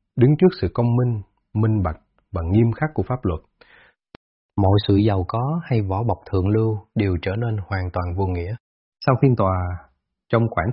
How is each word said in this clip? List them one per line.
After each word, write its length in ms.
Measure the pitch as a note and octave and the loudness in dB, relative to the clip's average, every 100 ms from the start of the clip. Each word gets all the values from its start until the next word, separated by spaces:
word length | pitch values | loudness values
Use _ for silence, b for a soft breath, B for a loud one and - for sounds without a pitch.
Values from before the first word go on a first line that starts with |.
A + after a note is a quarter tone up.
| _ - | _ 2
đứng 160 | B2+ D3+ | 4 6
trước 80 | F#3 - | 4 2
sự 80 | F2+ | -4
công 220 | - A#2+ A#2+ | 0 0 2
minh, 260 | B2 A2 - _ _ | 0 -2 -8 _ _
minh 300 | G#2+ A2 G#2+ | 0 2 2
bạch 160 | F2 D#2 _ _ _ | 0 -4 _ _ _
và 100 | F2 E2 | -6 2
nghiêm 200 | G#2 A#2 | 4 2
khắc 180 | A2 D#3 | 0 -4
của 100 | C3+ | -4
pháp 220 | - B2+ G2 | -4 -2 -4
luật, 140 | D#2+ _ _ b b b b _ - _ _ _ - | -4 _ _ b b b b _ -20 _ _ _ 0
mọi 220 | F#2+ G2+ - | 2 2 4
sự 80 | G2+ | 2
giàu 300 | G#2+ G2 F2+ | 2 0 -2
có 340 | A2+ C3 E3+ | -4 -4 -4
hay 180 | - A#2 | -2 -2
vỏ 220 | G2 F#2+ | -2 -2
bọc 140 | A#2 - - | -2 -4 -4
thượng 160 | F#2+ F#2+ | -2 0
lưu 300 | A2 A2 G#2 - A2+ | 2 0 -4 -6 -2
đều 220 | G2+ F2 | 0 -2
trở 140 | F#2+ G#2 | -4 -4
nên 220 | A#2 G#2+ F#2 | -4 -6 -4
hoàn 220 | F#2+ F#2 | -6 -4
toàn 220 | F2+ F2 F2+ | -4 -4 -4
vô 100 | F#2+ | -2
nghĩa. 300 | F2 F2 A2+ _ _ _ _ - | -4 -6 -10 _ _ _ _ -2
Sau 100 | B2+ | 2
phiên 140 | C3+ A#2 | 2 2
tòa, 220 | G2 F#2 F2+ F2+ - _ _ _ - | 0 0 -2 -8 -14 _ _ _ -2
trong 180 | A#2 A2+ | 0 0
khoảng 180 | - - | -2 -2